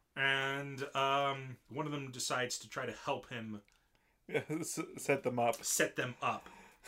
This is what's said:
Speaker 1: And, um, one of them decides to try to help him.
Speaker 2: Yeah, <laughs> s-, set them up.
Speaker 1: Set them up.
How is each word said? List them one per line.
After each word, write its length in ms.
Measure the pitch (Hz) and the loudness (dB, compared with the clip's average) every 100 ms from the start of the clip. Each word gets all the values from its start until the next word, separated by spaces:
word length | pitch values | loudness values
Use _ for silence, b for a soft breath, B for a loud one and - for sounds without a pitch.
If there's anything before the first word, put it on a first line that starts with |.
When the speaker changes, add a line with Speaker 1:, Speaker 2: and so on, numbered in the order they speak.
| _ 135 | _ 2
Speaker 1:
And, 680 | 135 135 135 139 139 135 139 139 | 4 4 2 0 -4 -6 -2 2
um, 600 | 135 139 139 135 131 120 _ | 4 4 4 0 -6 -12 _
one 180 | 123 147 | -6 -2
of 60 | |
them 180 | 143 135 | -2 -4
decides 480 | 127 - 127 123 - | -6 -2 0 0 -2
to 100 | 110 | -6
try 160 | 139 | -4
to 80 | 120 - | -4 -4
help 240 | - - - | -4 -4 -4
him. 320 | 120 110 107 - _ _ _ _ _ - | -8 -6 -10 -12 _ _ _ _ _ -4
Speaker 2:
Yeah, 160 | 147 - | -2 -2
<laughs> 40 | |
s-, 300 | 160 156 - - - | -4 -4 -4 -6 -4
set 260 | - 139 | 2 2
them 160 | 123 120 | 2 4
up. 240 | 120 - | 4 2
Speaker 1:
Set 300 | - - 156 | 0 2 2
them 220 | - 127 - | 2 -4 -2
up. 280 | 127 110 - B B B | -2 -2 -6 B B B